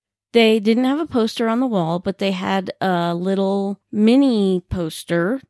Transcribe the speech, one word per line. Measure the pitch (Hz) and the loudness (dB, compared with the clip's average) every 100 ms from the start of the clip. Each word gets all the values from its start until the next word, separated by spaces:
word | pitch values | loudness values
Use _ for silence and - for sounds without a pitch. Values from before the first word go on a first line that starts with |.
| _ _ _ | _ _ _
they | 233 226 220 | 2 4 4
didn't | 202 226 254 | 2 2 2
have | 285 | 0
a | 330 | -2
poster | 254 220 - 226 | -2 -2 -2 -2
on | 233 | 0
the | 262 | 0
wall, | 208 165 175 | 0 -2 -2
but | 196 190 | -4 -4
they | 196 | -4
had | 185 190 190 185 - | -4 -2 -2 -4 -6
a | 190 175 170 | -2 0 -2
little | 170 180 196 190 196 196 196 _ | -2 -2 -2 0 -2 -4 -6 _
mini | 214 214 254 277 226 196 185 - | 0 4 6 4 2 0 0 -4
poster | 185 165 - - 170 175 262 - | -6 -6 -8 -4 -2 0 -4 -8